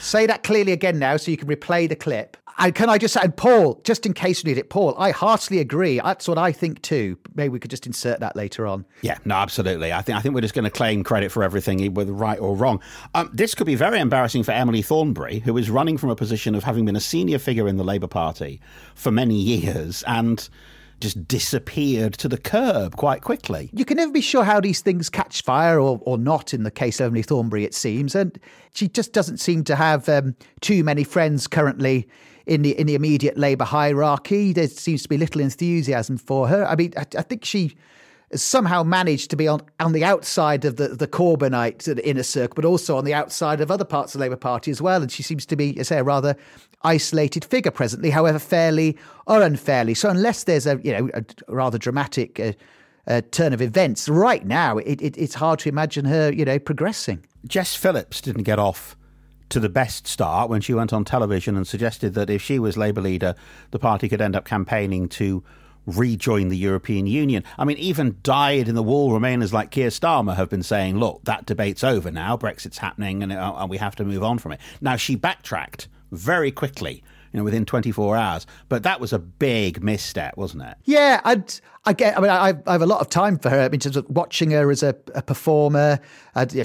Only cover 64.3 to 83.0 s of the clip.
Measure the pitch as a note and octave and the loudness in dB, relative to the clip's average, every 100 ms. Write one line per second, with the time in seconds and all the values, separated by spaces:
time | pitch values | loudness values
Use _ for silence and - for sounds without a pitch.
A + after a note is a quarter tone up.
64.3 | F#2+ - G#2+ F#2 A2+ G2 F#2 F#2 - G2+ | -2 -2 -4 -2 -2 -2 -2 -4 -4 -2
65.3 | F#2+ - - - - - F2+ B2 A2 C3 | -2 -6 -20 -20 -16 -8 -2 0 0 0
66.3 | G#2+ F#2 F#2 F#2+ F#2+ - G2+ G2 C3+ C#3+ | 0 0 0 0 -2 -2 -2 0 0 0
67.3 | A2 - - C#3 D3 F3+ D3+ C3+ F#2+ C#3 | -2 -4 -4 -2 -2 -2 -2 -2 -2 0
68.3 | C3+ C#3+ C#3+ A2+ A#2 A2 C#3 C#3 A2 B2 | 2 4 2 0 0 2 2 4 2 2
69.3 | B2 G#2 G#2+ G#2 C#3 B2 - E3+ D3+ G#2 | 0 0 0 -2 0 -2 0 0 2 0
70.3 | F#2 - G2 F2 G#2 F#2+ G2 A2+ - - | 0 -2 -2 -2 -2 0 0 -2 -2 -6
71.3 | G#2+ - A2 G2+ F#2+ C3 A2+ F2 D#2+ F2+ | -6 -4 -4 -2 -2 0 0 -2 -6 -4
72.3 | A#2 G#2+ - F2+ - - - G2+ F#2+ G2 | -4 -4 -8 -14 -10 -10 -6 -6 -4 -6
73.3 | F#2+ F#2+ D2+ F#2 F#2+ G#2 - G2+ G2 G#2+ | -6 -6 -6 -8 -4 -6 -4 -6 -2 -2
74.3 | A#2+ D#2 D2+ - - C3+ B2 - B2 F3 | -2 -6 -14 -16 -6 -4 -2 -2 -2 -2
75.3 | F#3+ - F2 C2+ - - - - E2+ G#2 | -4 -8 -8 -8 -14 -20 -20 -16 -8 0
76.3 | F3 C#3+ C3+ B2+ - D#2 - - - - | 2 0 -2 -6 -6 -10 -10 -18 -20 -10
77.3 | - G#2 A2+ G#2+ B2+ A2+ G#2+ G#2 A2 G#2 | -4 -2 0 0 0 -2 0 0 2 0
78.3 | E2 - - - A#2+ F3+ F#3+ B2 G#2+ E2+ | -2 -8 -20 -6 -2 0 -2 -2 -4 -6
79.3 | - C#3 A#2 G2 E2 G2+ G#2 - F#2+ C#2+ | -2 0 2 0 -2 -2 -2 -4 -6 -8
80.3 | - F#2+ D#2+ B1+ - - D4 C#4+ A#3+ - | -8 -10 -10 -14 -10 2 4 6 4 4
81.3 | A#3 - - _ - - G3 A3 G#3 G3 | 2 2 -12 _ -4 -2 2 2 4 4
82.3 | F#3 F#3+ E3 - F3 E3 G#3 | 4 4 2 0 2 4 2